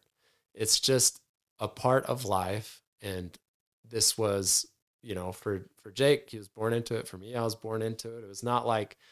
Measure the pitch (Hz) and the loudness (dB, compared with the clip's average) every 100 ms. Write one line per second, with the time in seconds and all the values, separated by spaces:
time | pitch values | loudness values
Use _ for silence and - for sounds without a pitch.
0 | _ _ _ _ _ 101 110 - 135 131 | _ _ _ _ _ -4 2 2 4 6
1 | - - _ _ _ _ 107 - 127 135 | 4 2 _ _ _ _ -6 0 4 4
2 | - 123 101 95 92 104 - - _ _ | 2 -2 0 0 0 -4 -8 -18 _ _
3 | 101 92 90 - _ _ _ _ 113 117 | -8 -8 -8 -14 _ _ _ _ -8 0
4 | - - 107 98 90 - - _ _ _ | 2 2 0 2 2 0 -2 _ _ _
5 | 117 92 90 - 107 98 - _ 107 95 | -10 -6 -6 -8 -6 -6 -8 _ -14 2
6 | 139 143 - 110 95 107 110 117 117 113 | 4 4 0 -14 -14 -6 -2 0 -2 -6
7 | - 92 104 123 117 110 110 110 110 110 | -6 -12 -8 -4 -4 -4 -6 -4 -4 -6
8 | 113 117 101 98 117 123 117 110 101 - | -10 -14 -14 -8 0 0 2 0 -2 -10
9 | _ | _